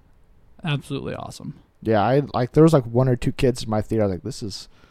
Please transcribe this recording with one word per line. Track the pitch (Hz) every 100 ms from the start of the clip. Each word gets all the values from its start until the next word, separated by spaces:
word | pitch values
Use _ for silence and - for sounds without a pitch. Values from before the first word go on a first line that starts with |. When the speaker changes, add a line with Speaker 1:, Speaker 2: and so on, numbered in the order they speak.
| _ _ _ _ - -
Speaker 1:
absolutely | 165 143 - 139 -
awesome. | - - - - - _ _
Speaker 2:
Yeah, | - 107
I, | 104 139 139
like, | 110 123
there | 151
was, | 160
like, | 156 113
one | 113 131
or | 123
two | -
kids | - 131 120
in | 110
my | 107
theater, | - 113 104
like, | 90
"This | 104 -
is, | 104 - - - -